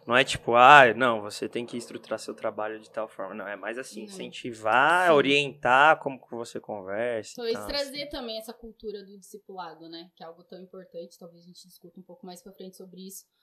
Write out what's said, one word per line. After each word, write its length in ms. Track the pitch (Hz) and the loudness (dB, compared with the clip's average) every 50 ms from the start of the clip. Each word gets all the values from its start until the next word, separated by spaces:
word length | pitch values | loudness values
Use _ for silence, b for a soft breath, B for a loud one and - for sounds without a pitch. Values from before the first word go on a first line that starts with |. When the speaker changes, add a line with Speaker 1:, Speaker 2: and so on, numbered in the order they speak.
| B | B
Speaker 1:
não 100 | 117 117 | 0 2
é 80 | 127 135 | 2 2
tipo, 300 | - - - - 117 117 | 0 -2 -8 -2 2 6
ah, 400 | 120 123 135 147 143 131 117 107 | 8 10 12 12 12 10 8 6
não, 260 | 117 131 123 113 107 | 2 0 0 -2 -2
você 260 | 101 104 - - - 110 | -6 -10 -10 -10 -10 -8
tem 180 | - 120 120 | -8 -10 -10
que 100 | 117 127 | -10 -12
estruturar 420 | 120 117 - - - - - 110 110 | -12 -12 -14 -16 -16 -12 -10 -10 -10
seu 160 | - - 113 | -10 -12 -12
trabalho 460 | - - 113 104 107 107 110 110 110 | -8 -8 -8 -8 -8 -8 -10 -10 -12
de 100 | 110 - | -16 -14
tal 160 | - 113 110 107 | -10 -10 -10 -10
forma. 260 | - - 98 95 101 | -10 -14 -14 -12 -12
Não, 120 | 107 95 | -12 -12
é 100 | 101 101 | -12 -12
mais 200 | 95 98 107 117 127 | -10 -10 -10 -10 -10
assim, 220 | 131 - - - | -12 -14 -16 -18
Speaker 2:
Não. 60 | - | -18
Speaker 1:
incentivar, 1000 | - - - 123 120 - - - 127 113 107 107 110 110 127 139 156 170 180 185 175 | -16 -16 -16 -16 -16 -16 -14 -14 -14 -12 -6 -2 2 2 4 4 4 2 2 4 4
Speaker 2:
Sim. 40 | 156 | 4
Speaker 1:
orientar 840 | 143 135 139 143 143 143 135 120 - - 123 127 135 147 156 156 - | 4 4 2 0 0 -2 -4 -8 -4 0 2 4 6 6 6 4 2
como 180 | - 139 135 120 | 0 -10 -12 -12
que 160 | _ - 120 | _ -16 -12
você 240 | 117 117 - - 123 | -12 -12 -12 -14 -14
conversa 760 | - - 110 101 92 95 98 107 120 123 117 110 104 - | -12 -12 -12 -12 -10 -8 -6 -6 -4 -4 -6 -6 -8 -12
e 40 | - | -14
Speaker 2:
Talvez 220 | - 233 226 233 - | -10 -8 -8 -6 -8
Speaker 1:
tal, 80 | - 202 | -8 -8
Speaker 2:
trazer 340 | 277 285 277 269 262 294 | -8 -8 -8 -8 -10 -14
Speaker 1:
assim. 80 | 285 285 | -14 -12
Speaker 2:
também 280 | 311 277 247 226 220 220 | -12 -12 -12 -12 -12 -14
essa 160 | 220 240 226 | -14 -16 -18
cultura 500 | _ 233 226 214 _ 226 214 196 202 196 | _ -20 -20 -20 _ -16 -14 -14 -14 -16
do 140 | 190 208 196 | -20 -20 -20
discipulado, 680 | 185 - - 196 _ - 190 180 170 165 156 156 165 165 | -20 -20 -20 -20 _ -20 -16 -16 -16 -16 -16 -20 -20 -20
né? 220 | 165 165 170 180 _ | -18 -18 -20 -20 _
Que 60 | - | -20
é 40 | 175 | -20
algo 160 | 165 170 175 175 | -20 -20 _ _
tão 140 | - 196 180 | -20 -20 -20
importante, 580 | 185 185 - 190 180 _ - 170 175 - _ - | -20 -20 -20 -20 -20 _ -18 -18 -18 -18 _ -20
talvez 240 | 190 170 170 170 | -20 -20 _ _
a 40 | 170 | _
gente 200 | 180 170 - - 180 | -20 -20 -20 -20 _
discuta 320 | _ _ _ 170 _ 185 | _ _ _ -20 _ -20
um 20 | |
pouco 220 | 175 - 175 170 - | -20 -20 -20 -20 -20
mais 180 | 185 180 - | -20 -20 -20
pra 100 | - 196 | -20 -20
frente 240 | 196 - 190 190 185 - | -20 -20 -20 -20 -20 -20
sobre 280 | 190 185 175 180 190 | -20 -20 -20 -20 -20
isso, 180 | 190 - - - _ _ _ | -18 -18 -20 -20 _ _ _